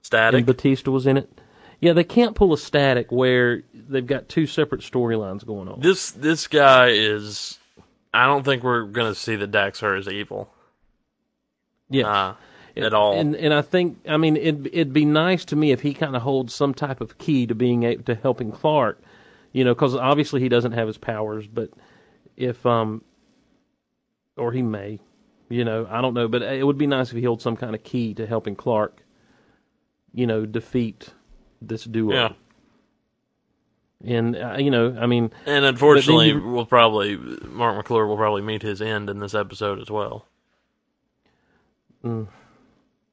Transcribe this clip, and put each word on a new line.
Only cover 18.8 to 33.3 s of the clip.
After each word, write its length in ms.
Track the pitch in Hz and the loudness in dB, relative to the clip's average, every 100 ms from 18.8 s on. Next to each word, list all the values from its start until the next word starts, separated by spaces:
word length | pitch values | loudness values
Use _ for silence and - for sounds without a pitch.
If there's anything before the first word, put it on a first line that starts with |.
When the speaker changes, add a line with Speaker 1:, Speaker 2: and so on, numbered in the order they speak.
| 117 - _ - _ _ _ | 0 -4 _ -20 _ _ _
Speaker 2:
you 120 | 131 | 0
know, 120 | 127 120 | 2 2
'cause 180 | 139 127 | 0 0
obviously 460 | 131 147 143 139 | 2 2 2 -2
he 80 | 123 | 2
doesn't 220 | 120 120 | 2 2
have 160 | 117 110 | -2 -4
his 100 | 107 | -6
powers, 480 | - 110 107 107 107 | -8 -6 -6 -8 -10
but 220 | 113 110 - _ _ _ _ _ - | -10 -10 -12 _ _ _ _ _ -8
if, 300 | 127 120 123 | -6 -2 0
um, 380 | 117 110 110 - _ _ _ _ _ _ _ _ _ _ _ _ - | 2 0 -6 -14 _ _ _ _ _ _ _ _ _ _ _ _ -8
or 140 | 120 | -6
he 80 | 127 | -4
may, 360 | 120 107 101 107 - _ _ _ _ | -4 -6 -10 -14 -18 _ _ _ _
you 140 | 120 117 | -4 -2
know, 200 | 110 110 | -4 -4
I 140 | 113 | -2
don't 120 | 127 120 | -2 0
know, 120 | 117 | -2
but 140 | 120 | -2
it 240 | 113 135 139 | -4 -2 0
would 120 | 139 | 0
be 80 | 143 | 0
nice 220 | 135 123 | 0 -2
if 60 | 117 | -2
he 40 | |
held 200 | 120 117 | -2 -2
some 140 | 123 113 | -4 -6
kinda 200 | 123 107 | -6 -10
key 360 | - 127 113 104 | -8 -4 -4 -6
to 100 | 110 | -4
helping 300 | 113 107 98 | -4 -4 -6
Clark, 480 | - 110 107 - _ _ _ _ _ _ _ _ _ _ _ | -2 0 -2 -6 _ _ _ _ _ _ _ _ _ _ _
you 120 | 117 120 | -4 -2
know, 200 | 110 107 | -2 -4
defeat 640 | 113 - 127 117 - - _ _ - _ _ | -8 -6 -4 -4 -6 -20 _ _ -20 _ _
this 220 | 110 110 - | -12 -12 -6
duo. 280 | 113 110 | -4 0
Speaker 1:
Yeah. 160 | 131 113 - _ _ _ _ _ _ _ _ _ | 0 -2 -4 _ _ _ _ _ _ _ _ _